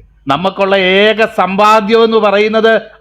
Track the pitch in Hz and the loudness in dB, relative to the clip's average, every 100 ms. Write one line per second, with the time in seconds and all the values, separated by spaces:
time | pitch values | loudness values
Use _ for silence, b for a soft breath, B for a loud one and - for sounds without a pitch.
0 | - _ - 143 190 190 196 196 185 190 | -20 _ -6 -4 -4 -4 -2 0 0 2
1 | 214 220 220 - 185 196 208 220 202 226 | 2 0 -2 -2 -2 0 2 2 2 0
2 | 226 226 208 196 214 220 220 220 - - | 2 0 0 0 0 0 0 0 -4 -6